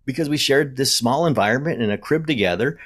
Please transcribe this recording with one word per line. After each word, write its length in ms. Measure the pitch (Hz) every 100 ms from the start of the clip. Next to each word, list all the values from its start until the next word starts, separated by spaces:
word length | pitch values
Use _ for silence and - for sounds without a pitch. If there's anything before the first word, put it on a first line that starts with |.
| -
because 220 | 131 147
we 80 | 147
shared 400 | - 165 143 131
this 180 | 131
small 320 | - 117 139 170
environment 560 | 110 101 123 156 120
in 80 | 107
a 60 | 104
crib 300 | - 156 156
together, 500 | 123 95 87 131 156